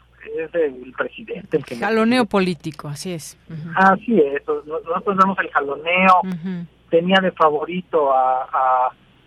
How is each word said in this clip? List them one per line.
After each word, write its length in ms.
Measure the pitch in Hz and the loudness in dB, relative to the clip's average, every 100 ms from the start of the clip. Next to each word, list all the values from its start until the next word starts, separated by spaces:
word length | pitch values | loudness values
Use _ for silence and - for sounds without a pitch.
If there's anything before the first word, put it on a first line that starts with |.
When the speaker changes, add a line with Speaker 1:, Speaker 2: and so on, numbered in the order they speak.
| _ _ - 151 | _ _ -12 -8
Speaker 1:
es 180 | 160 | -6
el 380 | 170 151 127 127 - | -2 -2 -2 -16 -8
presidente 580 | 127 - 110 175 - 156 | -8 -8 -12 -12 -10 -10
el 80 | |
que 120 | - 120 | -10 -6
Speaker 2:
Jaloneo 460 | 202 220 226 254 | -2 0 2 2
Speaker 1:
decide. 80 | 247 | 2
Speaker 2:
político, 580 | 202 185 170 160 - 147 | 0 0 -2 -8 -10 -12
así 240 | 147 185 | -10 -10
es. 260 | 170 - - _ | -10 -12 -20 _
Ujú. 220 | 160 165 170 | -14 -8 2
Speaker 1:
Así 420 | 190 190 - 214 | 4 4 2 2
es, 240 | 143 139 - | 2 0 -4
no-, 340 | 147 147 160 | -6 -4 -10
nosotros 360 | 165 180 202 190 | -4 -4 -2 2
vemos 220 | 190 180 | 2 2
el 120 | 170 | -2
jaloneo, 720 | 151 139 143 165 180 190 185 | -2 -4 -6 -2 2 6 6
Speaker 2:
Ujú. 420 | 185 175 180 180 175 _ - | 4 -6 -8 -8 -10 _ 0
Speaker 1:
tenía 300 | 165 180 190 | 2 4 2
de 80 | 185 | 2
favorito 840 | - 160 147 151 180 - 165 139 | 2 2 2 -4 -6 -2 0 2
a, 300 | 131 131 131 | 4 2 0
a, 440 | 135 135 131 127 127 - _ _ | -2 -2 2 2 0 -4 _ _